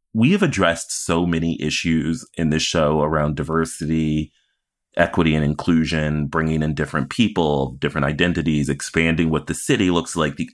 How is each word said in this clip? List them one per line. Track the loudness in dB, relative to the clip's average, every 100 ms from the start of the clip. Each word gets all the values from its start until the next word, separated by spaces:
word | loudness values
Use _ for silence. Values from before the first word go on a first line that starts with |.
| _
we | 0 2
have | 4
addressed | 2 2 2 0 -4
so | -6 -2 0 2
many | 0 0 -2
issues | -4 -2 0 0 0 -4 -6 -2
in | 0
this | 0
show | 0 2 2 2
around | 2 0 0 -2
diversity, | -2 0 -2 -4 -2 0 0 0 -4 _ _ _ _ _ _ 0
equity | 2 2 2
and | 2
inclusion, | 2 0 2 2 2 0 -2 -2 -2
bringing | -2 0 0
in | 0
different | -2 -2 -4 -2
people, | 0 0 2 0 0 -2 -4
different | -4 -2
identities, | -2 0 0 0 0 0 0
expanding | -4 -4 0 0 2 0
what | 0 -4
the |
city | -6 -2 0 2
looks | 0 -2 -2
like. | -2 -4
The | -6